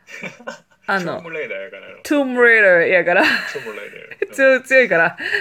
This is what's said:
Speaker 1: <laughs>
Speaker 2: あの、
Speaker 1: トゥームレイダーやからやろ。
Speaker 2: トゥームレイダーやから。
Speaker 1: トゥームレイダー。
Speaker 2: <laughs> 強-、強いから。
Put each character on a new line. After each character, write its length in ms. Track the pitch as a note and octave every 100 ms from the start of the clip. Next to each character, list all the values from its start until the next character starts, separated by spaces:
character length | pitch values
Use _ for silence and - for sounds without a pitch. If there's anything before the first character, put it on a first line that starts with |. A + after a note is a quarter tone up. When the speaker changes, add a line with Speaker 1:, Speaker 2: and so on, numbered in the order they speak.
| _
Speaker 1:
<laughs> 760 | - - - B3 - _ _ -
Speaker 2:
あ 120 | G3
の、 200 | E3+ C#3
Speaker 1:
ト 20 |
ゥ 0 |
ー 20 |
ム 80 | E3
レ 160 | D#3+ B2+
イ 20 |
ダ 60 |
ー 40 | G2
や 100 | G2
か 60 | G2
ら 60 | F#2+
や 60 |
ろ。 80 | -
Speaker 2:
ト 120 | - D4
ゥ 40 |
ー 20 |
ム 200 | C4+ B3
レ 140 | A#3+ A3+
イ 40 |
ダ 60 | G3+
ー 180 | F3 D3+
や 160 | F3+
か 100 | E3+
ら。 80 | F3+
Speaker 1:
ト 60 | -
ゥ 340 | - - D3
ー 40 | A#2
ム 40 | G#2
レ 60 | G2+
イ 40 | - - -
ダ 60 | -
ー。 60 |
Speaker 2:
<laughs> 20 |
強-、 260 | - C4+ B3+
強 180 | B3+ C4
い 60 | B3
か 80 | E3+
ら。 200 | E3+ - - -